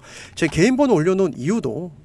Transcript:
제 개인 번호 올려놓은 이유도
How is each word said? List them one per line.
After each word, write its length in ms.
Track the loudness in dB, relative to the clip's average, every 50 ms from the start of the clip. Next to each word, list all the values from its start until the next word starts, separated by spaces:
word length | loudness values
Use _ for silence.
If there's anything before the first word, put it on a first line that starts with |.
| -14 -20 -20 -20 -20 -18 -6
제 120 | -4 -4
개인 300 | -2 2 2 2 4 4
번호 180 | 2 2 2 2
올려놓은 400 | 2 2 2 2 2 0 0 -2
이유도 560 | -4 -4 -2 -2 -2 -2 -4 -6 -6 -8 -10 -14 -18 -20